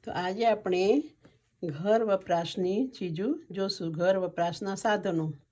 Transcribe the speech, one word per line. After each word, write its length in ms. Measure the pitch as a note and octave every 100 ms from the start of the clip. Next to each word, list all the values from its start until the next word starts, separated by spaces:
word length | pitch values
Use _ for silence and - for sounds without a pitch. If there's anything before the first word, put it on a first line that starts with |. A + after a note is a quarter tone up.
તો 60 | -
આજે 360 | - F3+ G3 A#3
આપણે 560 | G#3+ F#3+ F3+ F#3+ C#4 - _ - _ _ _
ઘર 400 | F3 C#3+ F#3+ A3
વપરાશની 800 | A3 F#3+ - E3+ E3+ - F3+ G3+ C4
ચીજો 520 | - F3+ D#3+ G#3+ E4+ -
જોશું, 420 | F#3 G3 - E3+
ઘર 240 | D#3 F3 F#3+
વપરાશના 580 | F3+ F3 E3+ E3+ G3
સાધનો. 580 | G3 A3+ G#3 F#3+ E3 D#3 D3 _